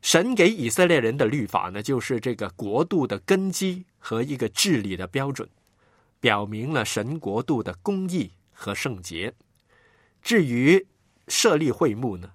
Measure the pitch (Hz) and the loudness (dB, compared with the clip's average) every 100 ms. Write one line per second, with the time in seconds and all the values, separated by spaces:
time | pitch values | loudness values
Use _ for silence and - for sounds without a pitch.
0 | - 165 214 240 175 220 117 110 180 165 | 4 2 4 4 4 4 -2 4 4 4
1 | 113 135 110 143 104 95 90 98 107 135 | 2 2 0 0 -2 -2 -4 -6 -2 -2
2 | - 123 127 113 98 - 107 110 170 196 | -2 -4 -2 -4 -6 -6 -4 -2 0 0
3 | 131 101 - 190 190 175 190 180 180 _ | 0 -4 2 2 2 -2 -4 -4 -10 _
4 | - 113 131 139 113 - 202 143 101 90 | -6 -4 -4 -2 -4 -2 0 2 0 -6
5 | 90 135 139 139 - _ _ _ _ _ | -6 -4 -4 -6 -10 _ _ _ _ _
6 | _ _ 120 104 104 107 123 151 107 - | _ _ 2 2 0 -6 -4 -2 -2 -2
7 | 107 160 - 101 117 139 98 90 - 196 | -4 -4 -4 -4 0 -2 -2 -6 -4 -2
8 | 185 175 101 _ _ _ - 101 - 107 | -2 -2 -4 _ _ _ -8 -4 -4 -6
9 | 87 82 101 - _ _ _ _ _ _ | -10 -8 -8 -10 _ _ _ _ _ _
10 | _ _ - 233 147 120 131 190 - _ | _ _ 0 2 2 2 4 4 2 _
11 | _ _ - - 233 156 156 110 147 107 | _ _ -6 2 4 4 2 2 0 0
12 | 127 92 87 | -6 -6 -12